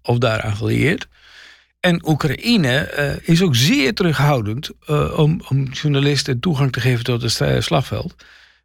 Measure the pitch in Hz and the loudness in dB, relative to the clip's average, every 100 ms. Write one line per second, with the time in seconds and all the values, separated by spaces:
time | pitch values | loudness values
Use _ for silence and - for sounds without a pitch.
0 | - 120 120 110 113 104 110 117 139 - | -2 0 0 0 -4 -4 -2 0 0 -2
1 | - _ - - - - _ _ 180 170 | -6 _ -20 -20 -20 -20 _ _ -2 0
2 | 160 151 151 - 226 233 135 131 - - | 0 0 0 -2 0 2 2 0 -2 -2
3 | 143 - - 165 190 117 143 277 262 214 | -2 -2 2 4 4 2 2 2 2 2
4 | 180 139 143 135 104 113 - - - 147 | 0 2 2 2 0 -6 -8 -12 -4 -2
5 | 151 - 151 165 - 139 135 - 151 139 | 0 2 2 2 -2 -2 -2 -4 -2 0
6 | 143 139 - 120 185 135 139 123 127 120 | 2 0 -2 -2 -2 0 0 0 0 0
7 | 120 117 117 - 143 127 - 156 - 110 | -2 -2 -2 -2 0 0 0 -2 -2 -6
8 | 175 - - - _ _ | -8 -12 -20 -20 _ _